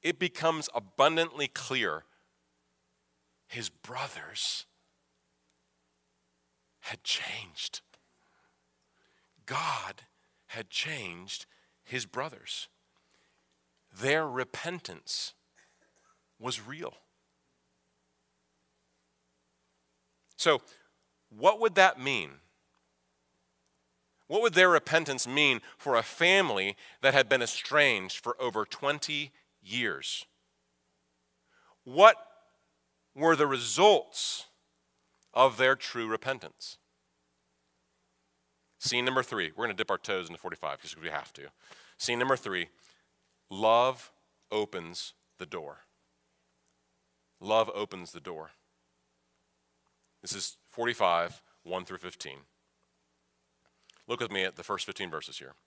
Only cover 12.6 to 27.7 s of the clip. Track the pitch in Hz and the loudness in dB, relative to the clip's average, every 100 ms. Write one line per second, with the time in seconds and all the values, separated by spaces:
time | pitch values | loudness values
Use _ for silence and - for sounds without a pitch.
12.6 | - _ _ _ _ _ _ _ _ _ | -12 _ _ _ _ _ _ _ _ _
13.6 | _ _ _ 95 127 151 156 127 127 - | _ _ _ -6 0 0 0 -6 -8 -8
14.6 | 165 180 - 80 - - - - _ _ | -10 -10 -12 -16 -8 -8 -8 -12 _ _
15.6 | _ _ _ _ _ _ _ _ 120 123 | _ _ _ _ _ _ _ _ -8 -8
16.6 | 107 147 151 - _ _ _ _ _ _ | -10 -14 -14 -14 _ _ _ _ _ _
17.6 | _ _ _ _ _ _ _ _ _ _ | _ _ _ _ _ _ _ _ _ _
18.6 | _ _ _ _ _ _ _ _ _ _ | _ _ _ _ _ _ _ _ _ _
19.6 | _ _ _ _ _ _ _ - 170 139 | _ _ _ _ _ _ _ -2 2 2
20.6 | - - _ _ _ _ _ 107 151 214 | 0 -20 _ _ _ _ _ 4 4 6
21.6 | 226 180 190 127 131 127 78 69 _ _ | 2 6 6 6 -4 -4 -4 -12 _ _
22.6 | _ _ _ _ _ _ _ _ _ _ | _ _ _ _ _ _ _ _ _ _
23.6 | _ _ _ _ _ _ _ 185 233 170 | _ _ _ _ _ _ _ 2 4 6
24.6 | 185 165 - 160 147 135 - 135 147 120 | 8 6 4 0 2 -4 -2 2 2 2
25.6 | - - 143 120 113 - 170 196 175 101 | -4 -12 0 0 0 0 4 4 4 0
26.6 | 98 101 - - 135 135 117 135 120 - | -4 -6 -16 0 4 6 4 4 2 -4
27.6 | - | 0